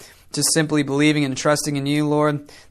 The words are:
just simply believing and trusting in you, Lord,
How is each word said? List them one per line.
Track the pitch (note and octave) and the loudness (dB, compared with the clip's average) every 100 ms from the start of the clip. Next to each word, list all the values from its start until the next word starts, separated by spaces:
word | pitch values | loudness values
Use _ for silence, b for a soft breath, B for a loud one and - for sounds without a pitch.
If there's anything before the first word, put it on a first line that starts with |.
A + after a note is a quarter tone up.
| B B B | B B B
just | - C#3+ | -4 0
simply | E3 D3+ D3+ | 0 0 0
believing | C#3 C#3 D3+ D3+ | 0 2 2 2
and | C#3 B2+ | -2 -2
trusting | D3+ D3 D3+ C#3+ | 0 0 -2 -4
in | |
you, | C#3 D3 D3 | -2 0 0
Lord, | D3 D3+ D3 - B B | 0 0 -2 -8 B B